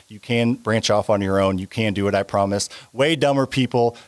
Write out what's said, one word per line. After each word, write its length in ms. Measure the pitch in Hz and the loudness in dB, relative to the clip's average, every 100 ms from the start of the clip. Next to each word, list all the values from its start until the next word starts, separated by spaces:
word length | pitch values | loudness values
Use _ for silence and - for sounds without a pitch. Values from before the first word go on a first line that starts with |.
| - | -20
You 120 | 107 | -14
can 320 | - 117 117 | -4 0 0
branch 380 | 120 110 110 - | 0 -2 -2 0
off 180 | 104 101 | 0 2
on 140 | 104 | 0
your 180 | 98 95 | 2 2
own. 160 | 98 95 | 2 0
You 100 | 98 | -4
can 280 | - 110 | -4 -2
do 120 | 101 101 | 0 0
it, 80 | |
I 80 | 98 | 0
promise. 460 | 101 101 98 101 - - - | 0 -2 0 -2 -6 -12 -10
Way 240 | 117 143 160 | -2 0 2
dumber 300 | 143 139 131 | 0 0 0
people 500 | 135 123 127 120 120 | 0 0 2 0 -2